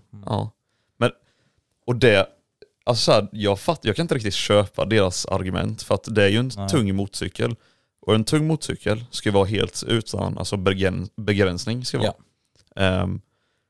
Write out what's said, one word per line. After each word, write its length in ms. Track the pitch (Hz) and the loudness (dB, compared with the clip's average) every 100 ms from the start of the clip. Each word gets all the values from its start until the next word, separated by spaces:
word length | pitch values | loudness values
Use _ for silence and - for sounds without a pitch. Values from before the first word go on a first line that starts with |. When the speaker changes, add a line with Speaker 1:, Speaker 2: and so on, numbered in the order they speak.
| - | -10
Speaker 1:
Mm. 120 | 104 98 | -18 -6
Speaker 2:
Ja. 240 | 104 107 - _ _ _ _ | -6 -6 -10 _ _ _ _
Men, 120 | 120 - _ _ _ _ _ _ - | -2 -2 _ _ _ _ _ _ -4
och 100 | 120 | 2
det, 320 | 123 101 95 _ _ _ - _ | 6 6 4 _ _ _ -20 _
alltså 180 | - 117 | -2 0
så 100 | - | 4
här, 160 | 123 101 | 4 2
jag 260 | 107 101 98 | -2 0 0
fatt-, 200 | - 160 | -2 -2
jag 120 | 113 104 | -2 -2
kan 80 | |
inte 100 | 165 | 0
riktigt 200 | 143 107 | -2 -2
köpa 500 | - - 104 98 - | -4 2 4 2 -2
deras 420 | 98 110 92 92 - | 0 2 2 0 -4
argument, 560 | 95 92 92 101 110 | -4 -2 -4 -4 -6
för 120 | - | -4
att 100 | 104 - | -4 0
det 100 | 107 | 2
är 40 | 101 | 4
ju 100 | 107 | 4
en 120 | 127 107 | 0 -4
Speaker 1:
Nej. 120 | 98 | -2
Speaker 2:
tung 260 | 165 104 98 | 0 0 -2
motorcykel. 600 | 98 - - - 120 120 _ _ _ _ | -4 -6 -8 -4 -4 -4 _ _ _ _
Och 140 | - | 0
en 100 | 110 | 2
tung 220 | 110 156 156 | 2 0 2
motorcykel 580 | 160 - - - 107 120 | -2 -4 -6 -4 -4 -6
ska 220 | - - | -6 0
vara 120 | 98 | 2
helt 380 | 95 107 101 - - | 2 0 -2 -4 -4
utan, 520 | 113 113 98 95 92 | -2 -2 -4 -4 -4
alltså, 180 | 95 101 | -6 -2
begräns-, 540 | 92 98 95 92 90 - | 0 0 0 -2 -6 -8
begränsning 680 | 104 101 95 87 - 120 | -2 2 2 0 -6 -6
ska 140 | 123 135 | -6 -2
vara. 140 | 107 - _ _ _ _ _ | -2 -4 _ _ _ _ _
Speaker 1:
Ja. 80 | - | -4
Speaker 2:
Ehm, 380 | 95 92 92 98 - _ _ _ _ | 0 0 -2 -6 -10 _ _ _ _